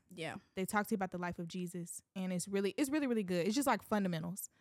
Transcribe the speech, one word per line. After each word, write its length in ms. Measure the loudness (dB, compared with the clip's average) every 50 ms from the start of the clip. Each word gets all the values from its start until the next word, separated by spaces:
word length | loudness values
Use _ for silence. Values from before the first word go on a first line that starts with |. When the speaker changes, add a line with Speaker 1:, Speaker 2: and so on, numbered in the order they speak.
| -12 -16 -10
Speaker 1:
Yeah. 220 | -8 -6 -6 -6 -8 -10 _ -4
Speaker 2:
They 100 | -4 -2
talk 220 | 0 2 0 2
to 60 | 2
you 20 | 0
about 160 | 0 0 -2
the 80 | -2 -4
life 200 | -4 -4 -4 -4
of 80 | -6 -6
Jesus, 520 | -6 -6 -6 -6 -6 -6 -8 -8 -10 -12 -14 _ -8
and 180 | -4 -2 -2
it's 160 | -2 -2 -2 0
really, 240 | 0 0 2 2 2 0
it's 100 | 0 2
really, 180 | 2 2 2
really 160 | 4 2 2
good. 240 | 2 2 2 2 4
It's 80 | 4 2
just, 120 | 4 4
like, 160 | 4 4 2
fundamentals. 640 | 2 0 2 2 2 2 0 -2 -2 -4 -4 -6 -8 -10 _ _